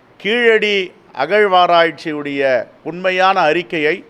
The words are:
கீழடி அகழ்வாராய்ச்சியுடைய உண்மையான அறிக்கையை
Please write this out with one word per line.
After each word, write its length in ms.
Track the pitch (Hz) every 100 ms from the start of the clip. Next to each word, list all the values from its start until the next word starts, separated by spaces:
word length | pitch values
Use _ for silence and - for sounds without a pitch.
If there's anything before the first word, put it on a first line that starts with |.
| _ -
கீழடி 760 | 190 240 233 220 208 202 180 - _ -
அகழ்வாராய்ச்சியுடைய 1500 | 147 208 208 185 175 170 165 151 165 147 147 139 135 127 - -
உண்மையான 580 | - 170 185 185 185 190
அறிக்கையை 640 | 156 160 175 170 151 185 -